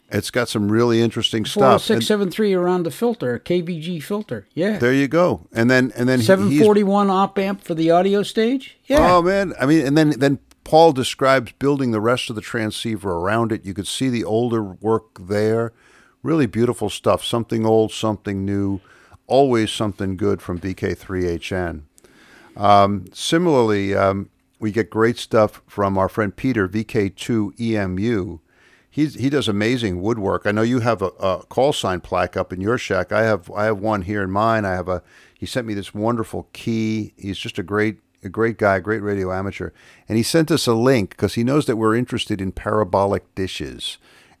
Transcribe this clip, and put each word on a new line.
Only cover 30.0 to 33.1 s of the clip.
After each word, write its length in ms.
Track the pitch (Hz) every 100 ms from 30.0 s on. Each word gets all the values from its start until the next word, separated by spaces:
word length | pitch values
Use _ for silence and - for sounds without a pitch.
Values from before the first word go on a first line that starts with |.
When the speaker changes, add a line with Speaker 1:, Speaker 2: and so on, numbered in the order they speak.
Speaker 1:
woodwork. 440 | 98 117 98 90 104
I 60 |
know 120 | 104
you 180 | 117 127
have 200 | 117 110
a, 100 | 92 -
a 260 | 95 90 -
call 260 | - 139
sign 300 | 151 98 90
plaque 340 | - 90 90 95
up 160 | 90
in 80 | 92
your 180 | 98 123
shack. 360 | - 92 90